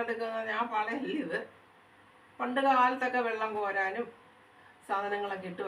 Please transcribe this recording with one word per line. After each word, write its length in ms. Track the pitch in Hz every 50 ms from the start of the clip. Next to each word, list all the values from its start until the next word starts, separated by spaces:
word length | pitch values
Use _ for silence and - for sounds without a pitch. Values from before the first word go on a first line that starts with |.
| 233
എടുക്കുക 200 | 233 226 226 226
എന്ന് 120 | 226 226 226
പറഞ്ഞാൽ 200 | 226 220 214 220
ആ 40 | 240 240
പാളയല്ല 400 | 226 214 214 226 247 285 - 185 - 311 254
ഇത്. 160 | 165 175 226 - - - - - - - - - - - - - - - - - - - -
പണ്ട് 220 | 247 247 254 269 269 269
കാലത്തൊക്കെ 520 | 262 254 247 254 262 262 254 254 247 247 240 226
വെള്ളം 220 | 226 214 220 220 208 208
കോരാനും 480 | 208 196 196 196 190 190 202 233 240 - - - - - - - - - - - - - - - - -
സാധനങ്ങളൊക്കെ 600 | 208 196 202 202 202 202 208 196 196 190 185 180
ഇട്ട് 120 | 175 - 196